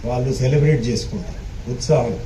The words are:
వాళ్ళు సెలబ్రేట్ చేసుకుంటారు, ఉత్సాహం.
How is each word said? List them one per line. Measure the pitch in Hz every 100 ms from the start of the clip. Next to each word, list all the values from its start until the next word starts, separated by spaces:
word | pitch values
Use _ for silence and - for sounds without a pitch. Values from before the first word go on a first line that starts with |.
వాళ్ళు | 117 123 131
సెలబ్రేట్ | 123 131 147 147 151 117
చేసుకుంటారు, | 113 - 208 - - - - -
ఉత్సాహం. | 127 - 143 117 90